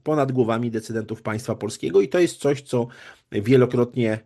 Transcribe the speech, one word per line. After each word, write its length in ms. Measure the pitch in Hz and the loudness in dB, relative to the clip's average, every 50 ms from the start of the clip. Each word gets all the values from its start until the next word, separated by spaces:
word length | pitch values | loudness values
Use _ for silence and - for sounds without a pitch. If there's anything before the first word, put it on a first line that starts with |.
| _ 151 | _ -2
ponad 220 | 156 151 135 135 131 | 0 0 0 0 2
głowami 380 | 127 120 110 113 113 120 120 | 0 2 2 0 -2 -2 -2
decydentów 520 | 113 110 - - 110 113 107 - 117 - - | -4 -6 -6 -4 -6 -6 -6 -6 -10 -8 -6
państwa 320 | 110 107 110 - - 110 | -6 -6 -6 -4 -6 -6
polskiego 460 | - 104 104 - - - - 170 196 | -4 -6 -8 -8 -6 -6 0 2 2
i 80 | 202 - | 2 2
to 100 | - 180 | 2 2
jest 180 | 175 165 - | 0 0 0
coś, 260 | - - 139 135 131 - | -2 -2 -2 -2 -2 -4
co 240 | - - 120 117 123 - - - - - _ _ _ - | -4 -2 -2 -2 -4 -8 -16 -20 -20 -20 _ _ _ -6
wielokrotnie 880 | 107 104 110 135 127 123 120 127 120 120 120 - 123 117 110 107 107 - | -4 2 4 6 6 6 4 2 0 0 0 0 -2 0 0 -2 -4 -6